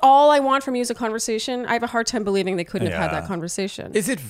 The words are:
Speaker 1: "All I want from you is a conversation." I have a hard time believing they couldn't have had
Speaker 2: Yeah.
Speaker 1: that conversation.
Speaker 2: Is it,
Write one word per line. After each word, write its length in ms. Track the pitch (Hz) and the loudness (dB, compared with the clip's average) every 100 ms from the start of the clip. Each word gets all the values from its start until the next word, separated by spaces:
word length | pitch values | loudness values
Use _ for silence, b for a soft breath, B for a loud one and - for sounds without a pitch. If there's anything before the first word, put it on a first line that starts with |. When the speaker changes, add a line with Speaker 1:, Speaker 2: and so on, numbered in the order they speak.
Speaker 1:
"All 260 | 269 277 294 | 6 8 8
I 80 | 294 | 6
want 240 | 269 269 | 4 2
from 120 | 269 247 | 0 -4
you 60 | |
is 100 | 240 | -4
a 40 | 233 | -4
conversation." 680 | 233 220 233 220 240 247 240 | -4 -4 -4 -4 -4 -6 -2
I 80 | |
have 80 | 233 | -2
a 60 | 233 | -2
hard 180 | 240 226 | -4 -2
time 180 | 254 | -2
believing 320 | 202 196 185 185 | -2 0 0 -2
they 80 | |
couldn't 280 | 170 202 110 | -4 -4 -4
have 80 | 170 | -2
had 120 | 160 | -4
Speaker 2:
Yeah. 100 | 156 | -4
Speaker 1:
that 60 | 165 | -6
conversation. 640 | 180 170 - 190 - - 208 | -6 -6 -6 -8 -8 -4 -2
Speaker 2:
Is 120 | 202 | -2
it, 120 | 233 120 | -4 -6